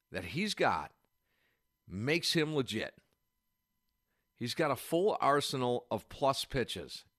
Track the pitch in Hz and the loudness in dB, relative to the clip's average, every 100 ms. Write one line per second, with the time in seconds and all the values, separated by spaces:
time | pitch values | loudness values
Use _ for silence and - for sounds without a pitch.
0 | _ 92 87 139 208 180 143 76 73 - | _ -8 -6 -4 -4 2 2 2 -4 -14
1 | _ _ _ _ _ _ _ _ - 92 | _ _ _ _ _ _ _ _ -12 -6
2 | 123 170 - 165 151 151 117 107 76 - | -2 0 0 0 0 0 -2 -4 -6 -10
3 | _ _ _ _ _ _ _ _ _ _ | _ _ _ _ _ _ _ _ _ _
4 | _ _ _ _ 120 - 156 123 - 170 | _ _ _ _ -4 0 0 0 0 2
5 | 202 - 135 143 - 135 123 120 - 107 | 4 4 4 4 2 0 0 0 -2 -4
6 | - - 135 135 - 135 110 92 65 - | -4 0 0 0 -2 -2 -2 -6 -10 -14
7 | - | -18